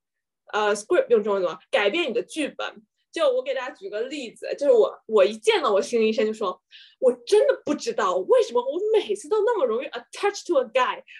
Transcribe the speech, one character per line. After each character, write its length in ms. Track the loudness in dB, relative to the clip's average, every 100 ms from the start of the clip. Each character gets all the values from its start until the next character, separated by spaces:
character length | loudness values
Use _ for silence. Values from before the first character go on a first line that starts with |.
| _ _ _ _ _
呃， 220 | -4 -2 -2
script 320 | 0 0 2
用 140 | 2
中 100 | 0
文 80 | -2
怎 80 | -2
么？ 80 | -6 -6
改 180 | -2 0
变 180 | 0 -2
你 60 |
的 80 | -4
剧 260 | -6 -6 -8
本。 360 | -8 -12 -12 _ _ _
就 160 | -2 0
我 140 | 0
给 140 | -4 -6
大 120 | -8
家 60 |
举 160 | -4 -4
个 120 | -2
例 260 | -4 -6 -10
子， 180 | -10 -8 0
就 120 | 4
是 40 |
我， 320 | 6 4 0 2
我 180 | 4 4
一 100 | 2
见 240 | 2 2
到 100 | 2
我 80 | 0
心 180 | 0 0
理 100 | 0
医 40 |
生 100 | 2
就 80 | -2
说， 300 | -2 -6 -8 _ -20 -20 0
我 120 | 0 0 2
真 220 | 2 4
的 120 | 0 -2
不 80 |
知 180 | -6 -4
道 220 | -2 -2 -2
为 280 | 2 2
什 100 | 2
么 80 | -2
我 180 | -2 -4 0
每 220 | 0 0 -6
次 120 | -4
都 100 | -2
那 140 | 0 0
么 80 | -2
容 180 | -2
易 40 | -6
attach 580 | -12 -14 -4 -4 -4 -2
to 140 | -2
a 60 | 0
guy。 360 | 0 -2 -4 -12